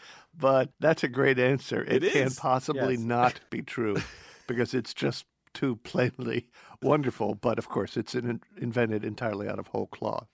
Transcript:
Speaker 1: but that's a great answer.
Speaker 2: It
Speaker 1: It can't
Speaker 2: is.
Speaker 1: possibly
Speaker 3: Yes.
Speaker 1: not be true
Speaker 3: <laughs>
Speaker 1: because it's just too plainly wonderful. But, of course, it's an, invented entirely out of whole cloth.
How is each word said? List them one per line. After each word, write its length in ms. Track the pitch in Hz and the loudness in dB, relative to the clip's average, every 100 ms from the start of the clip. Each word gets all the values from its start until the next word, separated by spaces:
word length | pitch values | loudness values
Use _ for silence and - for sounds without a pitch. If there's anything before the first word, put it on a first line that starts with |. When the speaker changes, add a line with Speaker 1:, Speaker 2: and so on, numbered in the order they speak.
| - - - - | -20 -20 -20 0
Speaker 1:
but 340 | 135 135 127 - | 4 4 4 2
that's 240 | 147 160 | 2 2
a 40 | 135 | 0
great 300 | 123 135 127 | 2 4 4
answer. 440 | 127 135 - 117 | 4 2 0 -4
Speaker 2:
It 200 | - 131 | 2 2
Speaker 1:
It 100 | 180 | 4
can't 140 | 147 131 | 2 0
Speaker 2:
is. 80 | 131 | 0
Speaker 1:
possibly 540 | 143 131 - 139 127 123 | 0 0 0 -2 0 0
Speaker 3:
Yes. 80 | |
Speaker 1:
not 360 | 117 120 123 - - | 0 2 2 2 -6
be 100 | - | -10
true 360 | - - 110 101 - - | -8 -4 -2 -2 -4 -12
Speaker 3:
<laughs> 240 | - - - | -20 -18 -6
Speaker 1:
because 260 | 120 117 | -2 0
it's 200 | 127 - | -2 -4
just 320 | - 143 - - _ _ | -4 -4 -4 -10 _ _
too 220 | - 139 113 | -4 -2 -2
plainly 680 | - - 123 - 120 120 - - - - | -4 0 0 0 -4 -4 -6 -16 -20 -4
wonderful. 540 | 131 151 131 - 104 104 | 2 2 2 -2 -4 0
But, 220 | 120 110 | 0 0
of 100 | - | -2
course, 280 | - 95 123 | -4 -4 -4
it's 160 | 107 127 | -4 -4
an, 260 | 120 117 - - | -4 -6 -10 -8
invented 460 | 123 117 117 107 | -4 0 0 0
entirely 440 | 110 104 117 101 101 | -4 -4 -4 -4 -4
out 120 | 101 | -6
of 80 | 101 | -6
whole 200 | 107 98 | -6 -6
cloth. 400 | - 107 - 117 | -6 -4 -4 -8